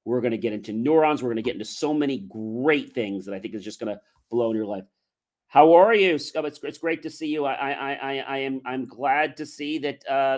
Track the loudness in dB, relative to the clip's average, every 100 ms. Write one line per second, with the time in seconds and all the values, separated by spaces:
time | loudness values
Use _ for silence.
0 | -4 -2 0 -2 -4 -6 -6 -4 2 4
1 | 4 2 -2 -4 -4 -6 -8 -6 -2 0
2 | 0 -2 -8 -10 -8 -2 2 2 0 -4
3 | -4 -4 -6 -10 -8 -10 -10 -8 -8 -8
4 | _ _ -4 -2 0 0 -4 -6 -10 _
5 | _ _ _ _ _ 8 10 10 8 6
6 | 4 2 -2 -6 -6 -6 -12 -6 -4 -4
7 | -6 -8 -6 -2 -2 -2 -4 -4 -6 -6
8 | -6 -6 -6 -4 -4 -6 -6 -6 -8 -4
9 | -2 0 -2 -6 -14 -10 -6 -4 -6 -6
10 | -4 0 0